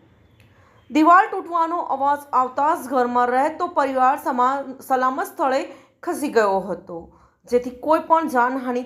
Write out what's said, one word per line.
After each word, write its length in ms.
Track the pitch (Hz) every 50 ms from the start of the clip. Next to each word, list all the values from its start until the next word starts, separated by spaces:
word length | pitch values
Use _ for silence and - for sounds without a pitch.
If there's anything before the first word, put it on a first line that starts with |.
| _ _ _ _ _ _ _ _ _ _ _ _ _ _ _ _ _ -
દિવાલ 420 | 233 294 311 339 349 370 427 440
તૂટવાનો 480 | - 381 302 330 339 339 330 330 339 349 - -
અવાજ 400 | - 262 269 285 285 277 285 - -
આવતા 420 | 254 254 247 247 - 277 302 330
જ 160 | 294 254 254
ઘરમાં 420 | 269 262 247 247 247 247 247 247 240
રહેતો 360 | 254 277 311 311 311 359 349
પરિવાર 420 | 349 320 285 269 269 262 254 254 277 294
સમા-, 580 | - 320 269 247 247 254 269 277 277 269 254 -
સલામત 440 | - - 269 254 254 254 262 302 392
સ્થળે 340 | 381 - - 320 269 254 277 339 320 - - - _ _ _
ખસી 320 | - 339 349 - 269 277
ગયો 300 | 196 226 214 196 196 196
હતો, 380 | 180 202 175 165 - - 175 165 170 - - _ _ _ _ _ _ -
જેથી 280 | 240 240 247 262 247 -
કોઈ 260 | - 285 311 330 320
પણ 260 | - 330 320 330 269
જાનહાનિ 540 | 226 247 240 254 262 269 247 254 247 247 254